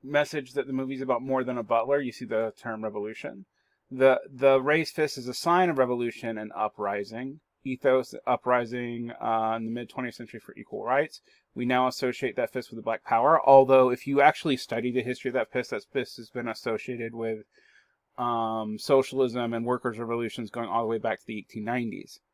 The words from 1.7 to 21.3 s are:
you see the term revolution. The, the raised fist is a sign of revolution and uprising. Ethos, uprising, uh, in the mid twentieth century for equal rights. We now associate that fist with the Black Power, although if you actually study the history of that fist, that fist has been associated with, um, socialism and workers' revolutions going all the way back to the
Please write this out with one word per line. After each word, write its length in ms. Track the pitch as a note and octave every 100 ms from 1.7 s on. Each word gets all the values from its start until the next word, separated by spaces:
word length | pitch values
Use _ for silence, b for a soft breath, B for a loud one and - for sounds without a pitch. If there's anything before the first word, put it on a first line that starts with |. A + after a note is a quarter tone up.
| A#2 A#2+ C#3+
you 120 | C3
see 140 | - A2+
the 260 | A2 A2+ -
term 260 | - A2
revolution. 640 | A2 G#2 G#2 A2 - G2 - _ _ _ _
The, 300 | B2+ C3 C3 -
the 300 | C3 C3+ C3+
raised 340 | C3 D3+ D3+
fist 240 | - D3+ -
is 100 | B2
a 60 |
sign 360 | B2+ E3+ F3 F3+
of 80 | C#3
revolution 580 | B2+ B2 A#2+ - A#2 A2
and 160 | G#2+
uprising. 880 | - G#2+ - G2+ G2+ G2+ A2 C3 D3+ _ _
Ethos, 500 | C3+ B2+ C#3 C3 B2+ - -
uprising, 880 | B2 B2 B2 A2+ B2 A#2+ A#2+ A#2
uh, 420 | A#2 A#2 A2+ A2 A2+
in 80 |
the 60 | A2+
mid 180 | A#2+ A#2
twentieth 280 | - B2 -
century 240 | A#2+ A2+
for 140 | -
equal 300 | - G#2+ G#2+
rights. 380 | G#2+ C3+ D#3 - b b b
We 100 | -
now 220 | B2 B2+ B2+
associate 500 | - B2+ B2 C3 G#2+
that 160 | A#2
fist 180 | C3 -
with 60 | A2+
the 60 |
Black 220 | A2 A2+
Power, 360 | - A#2 C3 D#3+ -
although 420 | C3+ C3+ C3 B2+
if 160 | B2 -
you 140 | C#3
actually 380 | C#3 - E3 C3
study 320 | - A#2 B2
the 100 | B2
history 280 | B2 B2+ B2+
of 40 |
that 160 | B2 A2+
fist, 200 | B2+ A#2+
that 140 | A2 -
fist 240 | B2+ A#2+ -
has 120 | A2+
been 200 | B2 A#2
associated 640 | A2 B2 A2 - A#2+ A#2
with, 300 | A#2 A2+ A2 G#2+ b b b b b _ -
um, 600 | A#2+ A#2 A2+ A2+ A2 G#2+
socialism 760 | - C3+ C3 C3 C3 A#2+ A#2+
and 100 | A#2
workers' 340 | A#2 B2 B2 A2
revolutions 520 | A#2 A#2 A#2 - A2
going 180 | A#2+ A#2
all 140 | A#2
the 60 | A2+
way 100 | A2+
back 220 | A2 G2+
to 60 |
the 120 | -